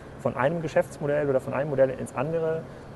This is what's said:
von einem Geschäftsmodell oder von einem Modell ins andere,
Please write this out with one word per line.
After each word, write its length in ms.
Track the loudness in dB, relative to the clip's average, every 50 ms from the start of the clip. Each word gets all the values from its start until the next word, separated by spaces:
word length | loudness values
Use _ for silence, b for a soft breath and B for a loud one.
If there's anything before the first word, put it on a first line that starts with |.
| B B B -4
von 140 | -2 -2 2
einem 280 | 4 2 2 2 0 -2
Geschäftsmodell 640 | 0 2 2 2 0 -2 -4 -2 0 2 2 2 2
oder 100 | 2 2
von 140 | 2 0 -2
einem 160 | -2 0 0
Modell 220 | 4 4 4 4
ins 220 | 4 0 -6 -6 -2
andere, 480 | -2 -2 0 0 0 0 0 -2 -2 -4 B B B B B B